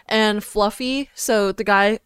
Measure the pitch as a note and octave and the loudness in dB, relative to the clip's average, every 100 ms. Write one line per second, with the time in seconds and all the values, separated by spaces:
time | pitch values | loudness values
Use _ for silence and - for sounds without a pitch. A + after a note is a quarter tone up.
0 | - A3 G#3+ G#3 - G#3+ G3+ - B3+ C4+ | -4 0 0 -2 -4 -2 -2 -2 -4 -4
1 | C#4 - - A3 G3 F#3+ G#3 G3 G3+ A3 | -6 -6 0 0 0 0 2 4 2 0